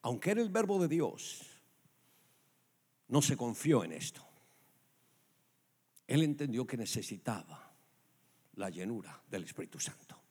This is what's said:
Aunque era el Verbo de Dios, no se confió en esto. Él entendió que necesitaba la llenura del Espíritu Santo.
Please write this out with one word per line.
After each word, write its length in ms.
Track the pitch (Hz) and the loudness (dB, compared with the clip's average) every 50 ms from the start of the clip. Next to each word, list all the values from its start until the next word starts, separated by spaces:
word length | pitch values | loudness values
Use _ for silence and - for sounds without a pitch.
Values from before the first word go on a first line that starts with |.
Aunque 300 | - 120 123 - - 175 | -2 -2 -4 0 2 2
era 100 | 208 226 | 4 4
el 80 | 233 208 | 2 2
Verbo 300 | 185 220 220 190 202 190 | 2 2 2 4 4 4
de 80 | 175 | 4
Dios, 540 | 156 156 170 147 107 - - - - - - - - - - _ _ _ _ _ _ _ _ _ _ _ _ _ _ _ _ _ _ _ _ _ _ _ _ _ _ _ _ _ | 4 4 2 2 2 -2 -6 -12 -12 -12 -12 -14 -18 -20 -20 _ _ _ _ _ _ _ _ _ _ _ _ _ _ _ _ _ _ _ _ _ _ _ _ _ _ _ _ _
no 140 | - 120 147 | 4 4 6
se 160 | 147 - 147 | 6 6 2
confió 460 | - 120 120 107 - - 151 156 117 87 | 2 0 -4 -4 -2 2 4 4 4 4
en 100 | 80 80 | 0 -6
esto. 280 | 78 - - - - - - - - _ _ _ _ _ _ _ _ _ _ _ _ _ _ _ _ _ _ _ _ _ _ _ _ _ _ _ _ _ _ _ - _ | -8 -8 -8 -10 -12 -20 -20 -20 -20 _ _ _ _ _ _ _ _ _ _ _ _ _ _ _ _ _ _ _ _ _ _ _ _ _ _ _ _ _ _ _ -20 _
Él 180 | - 120 147 160 | 2 4 4 4
entendió 440 | 147 143 - 147 139 110 120 123 | 4 2 -2 -2 -2 0 -2 -2
que 100 | 123 - | -2 -4
necesitaba 920 | 120 110 - - 113 95 - 110 90 _ 123 110 95 - - 78 - - - - _ _ _ _ _ _ _ _ _ _ _ _ _ _ _ - | -4 -4 -4 -4 -4 -4 -6 -10 -6 _ -4 -4 -4 -8 -12 -18 -18 -20 -20 -20 _ _ _ _ _ _ _ _ _ _ _ _ _ _ _ -8
la 140 | 95 98 95 | -6 -6 -4
llenura 520 | 82 90 92 104 117 107 92 - - - _ - | -4 -4 -6 -4 -4 -6 -8 -12 -16 -18 _ -8
del 140 | - 98 85 | -8 -8 -6
Espíritu 360 | - - - 85 - - - | -8 -10 -10 -10 -10 -8 -8
Santo. 400 | - - - - - - - - _ _ | -8 -8 -8 -12 -20 -20 -20 -20 _ _